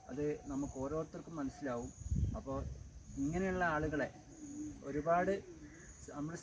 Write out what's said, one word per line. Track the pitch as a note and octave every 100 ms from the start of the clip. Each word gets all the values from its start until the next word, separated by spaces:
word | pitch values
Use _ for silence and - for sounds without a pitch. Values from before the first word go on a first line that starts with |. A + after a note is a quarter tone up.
| -
അത് | B2+ D3 D3 C#3+
നമുക്ക് | C3+ C#3 C3+
ഓരോരുത്തർക്കും | C3+ D#3 D#3 E3+ E3 E3
മനസ്സിലാവും. | C3+ - C#3+ A#2+ B2 - - - - A2
അപ്പോൾ | C3 C3+ - - - - - C#3
ഇങ്ങനെയുള്ള | C#3 F3 F#3+ F#3 F3 D3+
ആളുകളെ | D#3 D3+ B2 - - - C#3+ D3 D3+ - -
ഒരുപാട് | C#3+ D3+ F3 F#3 G3 - D#3+ D3+ - - - - C#3+
നമ്മൾ | D3+ E3